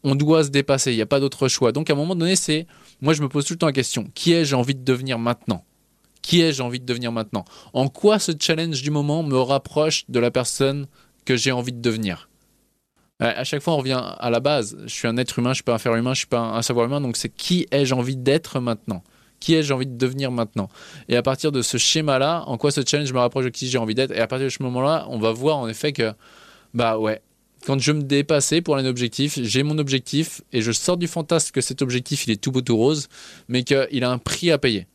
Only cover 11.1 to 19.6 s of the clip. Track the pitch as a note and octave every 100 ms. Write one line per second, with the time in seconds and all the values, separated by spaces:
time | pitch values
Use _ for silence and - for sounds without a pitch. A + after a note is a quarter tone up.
11.1 | _ - B2+ C3+ B2 B2 A#2+ A#2+ A2 G#2
12.1 | E2 - _ _ _ _ _ _ _ _
13.1 | _ A#2 A2 C3 D3 - D#3 C3 B2+ G2+
14.1 | - A#2+ A#2 C3+ D3 G#2+ G2+ A2+ - A#2
15.1 | A#2 B2 - B2 C3 - A2+ B2 A2+ B2
16.1 | C3 - A#2+ A2+ A2 A#2 A#2+ A#2 C#3+ C3+
17.1 | A2+ - - - F3+ - C#3 C3+ C3 B2
18.1 | C3 B2+ D3+ E3 C#3 B2 A2 - F#2 -
19.1 | _ _ _ - D#3+